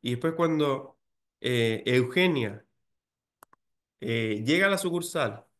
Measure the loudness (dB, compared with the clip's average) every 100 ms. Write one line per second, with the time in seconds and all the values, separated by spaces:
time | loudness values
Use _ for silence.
0 | -4 -2 -2 0 0 2 0 -2 -6 _
1 | _ _ _ _ -2 2 2 0 2 2
2 | 4 2 2 2 -2 -6 _ _ _ _
3 | _ _ _ _ -20 _ _ _ _ _
4 | -4 -2 -2 -2 0 2 2 2 -2 -4
5 | -4 -2 -4 -4 _